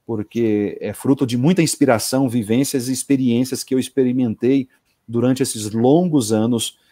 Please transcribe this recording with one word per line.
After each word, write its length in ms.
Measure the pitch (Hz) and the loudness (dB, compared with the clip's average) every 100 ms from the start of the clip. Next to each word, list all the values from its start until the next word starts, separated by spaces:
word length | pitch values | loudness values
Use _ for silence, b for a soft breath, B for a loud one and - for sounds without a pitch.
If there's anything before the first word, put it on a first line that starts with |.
| - | -8
porque 680 | 110 104 117 113 104 101 - | -8 -6 -2 0 0 -2 -4
é 140 | 104 | -10
fruto 340 | - 127 139 127 | -4 0 0 0
de 120 | 120 | 0
muita 240 | 139 185 | 2 2
inspiração, 640 | 156 - 135 110 - 131 135 | 0 2 2 2 0 -2 0
vivências 600 | 120 104 120 139 135 123 | -2 0 0 0 -4 -4
e 40 | |
experiências 720 | 127 - 135 127 117 127 123 | -6 0 0 2 0 0 -6
que 100 | - | -4
eu 40 | 127 | -4
experimentei 920 | 123 - 127 127 123 101 117 139 127 _ _ _ - | -2 0 0 0 -2 0 0 0 -2 _ _ _ -6
durante 360 | 117 123 131 | 0 0 0
esses 280 | 131 113 107 | -2 -4 -6
longos 640 | 113 120 160 180 151 107 | 0 4 4 4 0 2
anos, 460 | 110 117 117 - b b | 0 2 -2 -4 b b